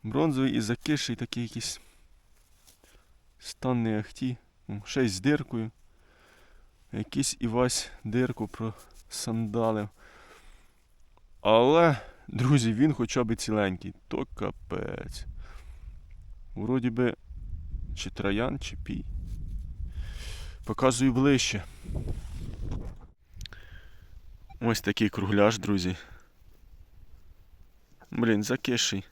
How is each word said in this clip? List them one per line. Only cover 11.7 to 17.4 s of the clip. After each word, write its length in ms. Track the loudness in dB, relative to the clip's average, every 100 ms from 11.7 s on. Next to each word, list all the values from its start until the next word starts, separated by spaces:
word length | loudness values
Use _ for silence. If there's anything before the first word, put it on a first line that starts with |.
| 8 6 4 -4 -20 -8
друзі, 460 | 0 6 6 6
він 200 | 4 4
хоча 300 | 4 0 2
б 120 | 2 0
ціленький. 580 | 0 2 2 0 -8 -14 -6
То 180 | -4 -4
капець. 1000 | -4 -6 -6 -8 -6 -6 -6 -8 -10 -10 -12 -14 -14 -16 -16 -16 -16 -18 -18 -16 -16 -12 -6
Вроді 340 | 0 2 2
би... 260 | 2 2 2 -12 -12